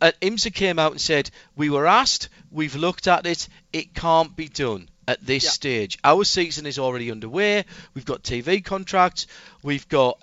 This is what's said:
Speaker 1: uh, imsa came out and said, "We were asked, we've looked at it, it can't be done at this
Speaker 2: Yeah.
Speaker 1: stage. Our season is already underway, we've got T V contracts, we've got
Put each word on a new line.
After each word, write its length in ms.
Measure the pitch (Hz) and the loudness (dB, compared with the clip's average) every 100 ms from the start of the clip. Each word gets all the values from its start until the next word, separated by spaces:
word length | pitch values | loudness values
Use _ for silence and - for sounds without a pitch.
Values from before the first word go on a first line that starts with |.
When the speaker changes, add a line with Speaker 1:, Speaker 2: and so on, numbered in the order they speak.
Speaker 1:
uh, 120 | 165 - | 2 2
imsa 320 | 185 220 226 | -2 -2 -4
came 280 | - 196 165 | -2 0 2
out 140 | 156 | 0
and 80 | 147 | 0
said, 280 | - 151 135 - - - | 0 0 -2 -8 -16 -4
"We 140 | 151 | 0
were 160 | 143 156 | 2 4
asked, 440 | 214 269 - - - - | 4 4 -2 -6 -16 -14
we've 260 | 147 151 135 | -6 -6 -2
looked 320 | 170 175 - | -2 -2 2
at 200 | 175 170 | 2 2
it, 200 | 170 - - _ | -6 -6 -14 _
it 220 | 160 - | -10 -10
can't 420 | - 170 165 160 - | -6 2 2 2 -4
be 120 | 156 | -10
done 420 | - 135 101 85 _ - | -4 -4 -4 -10 _ -4
at 160 | 127 | -4
this 200 | 123 135 | -2 -2
Speaker 2:
Yeah. 60 | 135 | 0
Speaker 1:
stage. 480 | - 143 120 98 - | -2 -2 -2 -2 0
Our 200 | 143 170 | 4 4
season 420 | 202 190 175 151 147 | 4 0 -2 -4 -8
is 140 | 135 | -4
already 320 | 131 123 120 | -2 -2 -6
underway, 540 | 110 113 151 208 208 190 - - | -8 -8 -2 0 0 -4 -12 -16
we've 120 | - 131 | -12 -8
got 180 | 135 | -6
T 180 | - 120 | -4 -6
V 200 | 127 196 | 0 -2
contracts, 640 | 185 190 190 190 180 - - - - - | -2 -8 -2 2 2 0 -10 -12 -20 -12
we've 260 | 143 139 - | -4 -4 0
got 280 | 151 127 - | 2 4 2